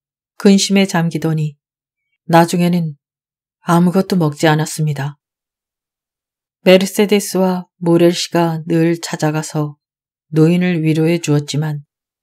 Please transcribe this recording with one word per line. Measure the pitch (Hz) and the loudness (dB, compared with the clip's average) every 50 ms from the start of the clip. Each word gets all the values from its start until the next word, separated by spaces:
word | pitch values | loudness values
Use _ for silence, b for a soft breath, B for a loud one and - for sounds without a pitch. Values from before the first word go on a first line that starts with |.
| _ _ _ _ _ _ _ _ | _ _ _ _ _ _ _ _
근심에 | - 202 196 196 - - 196 196 190 | 2 4 4 4 2 0 0 0 0
잠기더니 | 196 - 165 165 165 - 151 160 160 156 160 151 151 143 _ _ _ _ _ _ _ _ _ _ _ _ _ _ | 0 -2 -2 -4 -2 -4 -4 -4 -4 -2 -2 -4 -6 -8 _ _ _ _ _ _ _ _ _ _ _ _ _ _
나중에는 | - 165 165 175 175 190 175 175 175 175 175 165 156 147 _ _ _ _ _ _ _ _ _ _ _ _ _ | 2 2 2 4 2 0 0 0 0 0 0 -2 -4 -8 _ _ _ _ _ _ _ _ _ _ _ _ _
아무것도 | - - 170 170 180 180 170 190 190 - 202 | -4 0 2 2 2 2 2 0 -2 0 0
먹지 | 180 160 147 147 - - 156 | 0 0 -2 -2 0 2 2
않았습니다. | 151 156 156 - - - 156 151 143 143 139 147 143 _ _ _ _ _ _ _ _ _ _ _ _ _ _ _ _ _ _ _ _ _ _ _ _ _ _ _ _ _ | 2 2 -2 -4 -4 -6 -4 -4 -4 -6 -8 -10 -10 _ _ _ _ _ _ _ _ _ _ _ _ _ _ _ _ _ _ _ _ _ _ _ _ _ _ _ _ _
메르세데스와 | - 190 185 185 196 190 - - 208 190 208 202 202 - - 190 190 185 180 180 180 _ _ | 4 4 4 4 4 0 0 -2 0 2 0 -2 -2 -2 -2 -2 -2 0 -2 -4 -8 _ _
모렐 | - 175 170 170 170 175 170 | -6 0 2 2 4 4 4
씨가 | 175 - - - - 170 170 165 160 160 156 | 2 0 -8 -4 -2 -2 0 0 -2 -6 -6
늘 | 170 170 165 165 170 170 165 | -4 -2 0 0 0 -2 -4
찾아가서 | - - - - 156 151 156 156 156 - - 156 151 147 143 _ _ _ _ _ _ _ _ _ _ _ 151 | -6 -12 -8 -4 -4 -2 -2 -4 -8 -6 -6 -6 -6 -6 -8 _ _ _ _ _ _ _ _ _ _ _ 0
노인을 | 156 156 165 175 175 180 180 175 160 | 2 2 4 4 2 0 0 -2 0
위로해 | 156 156 151 160 160 165 175 170 | 0 0 0 0 0 0 0 -2
주었지만 | - 151 147 147 147 - - 151 156 156 151 147 143 _ _ _ _ _ _ _ | 0 0 0 0 -2 -2 -6 -4 -4 -4 -6 -8 -12 _ _ _ _ _ _ _